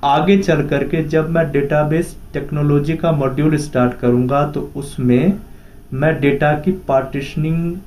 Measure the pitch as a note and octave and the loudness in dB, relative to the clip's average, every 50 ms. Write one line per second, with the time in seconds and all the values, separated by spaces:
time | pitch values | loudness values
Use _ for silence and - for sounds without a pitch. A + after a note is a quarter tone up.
0 | - C#3+ C#3 D3+ D#3+ F3+ G3 G3 F#3+ - E3 D3 C#3+ D3 D#3 C#3+ C#3 - - E3 | 2 2 2 2 4 4 4 4 4 2 2 0 2 0 0 -2 -2 -2 -2 -2
1 | D#3 D3+ D#3 D#3+ D#3 D#3 E3 E3 E3 D3+ - C#3+ C#3 C#3+ D3+ D3+ D3+ D3 D#3 D#3+ | -2 0 0 0 0 0 0 0 0 0 0 -2 0 0 0 0 0 2 0 -2
2 | F3 - - - - - - C#3+ C#3+ - - D3 D3 D3 D3 D3 C#3+ D3+ E3 D#3 | -2 -4 -8 -16 -18 -10 -8 -8 -8 -4 -4 -2 0 2 2 2 2 0 -2 0
3 | - E3 E3 D3 C#3 C3 B2+ C3+ D3+ D#3 D3+ D3 D3 D3 - B2+ B2 B2 B2 - | 0 0 0 2 0 0 0 2 2 2 2 0 -2 -2 0 2 2 2 0 0
4 | - A#2+ B2 B2 B2+ B2+ C#3 C#3+ D3 D3 - C#3+ A#2+ - - C#3 C3+ - - - | 0 2 2 2 2 2 2 0 0 0 -2 -6 -8 -8 -10 -10 -10 -10 -8 -2
5 | B2+ B2 A#2+ B2+ D3 F3+ G3 - - - - - - - - - - - - C3 | 2 4 4 4 4 2 0 0 -4 -16 -20 -20 -20 -20 -20 -20 -16 -10 -6 0
6 | C#3+ D#3+ E3 C#3+ B2+ C#3+ C#3+ C#3+ D3+ D3 D3+ D3 - F#3+ F#3 - - - C#3 C3+ | 0 0 0 2 2 2 2 2 2 2 0 0 0 -2 -2 -2 -2 0 0 0
7 | C3+ C3 - C#3 D3 D3 - - D3+ D#3+ D#3+ E3 E3+ E3+ F3 F#3 G3 | 0 0 -6 -8 -8 -6 -4 -4 -2 0 0 0 -2 -2 -4 -6 -10